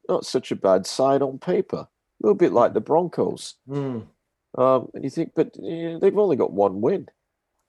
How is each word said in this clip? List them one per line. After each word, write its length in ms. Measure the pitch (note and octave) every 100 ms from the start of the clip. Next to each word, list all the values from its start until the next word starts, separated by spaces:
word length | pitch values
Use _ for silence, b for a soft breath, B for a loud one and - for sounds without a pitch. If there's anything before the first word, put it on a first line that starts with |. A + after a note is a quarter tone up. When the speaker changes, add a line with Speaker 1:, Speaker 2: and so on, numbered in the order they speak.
| -
Speaker 1:
not 160 | F3+
such 260 | - - -
a 60 | G#2+
bad 300 | G2 F#2+ F#2
side 360 | - C3+ C#3
on 160 | C3+ C3+
paper." 380 | - F3+ F#3 -
A 120 | - _ _ -
little 140 | A2 G2+
bit 160 | E3
like 200 | G2 B2+
the 80 | -
Broncos. 760 | A2 D3+ F3 - F#2 - - - -
Speaker 2:
Mm. 380 | C#3+ C3+ A#2+ G#2 _ _ _ _ -
Speaker 1:
Um, 320 | B2+ C3 -
and 100 | -
you 60 | C#3
think, 220 | E3 E3
"But, 160 | - -
yeah, 440 | - F#2+ E3 E3 E3
they've 160 | F#3+ G3
only 180 | G#3 B2+
got 160 | G2
one 280 | F#2+ G2 F#2+
win." 280 | A#2+ G3 - _ _ _ _ _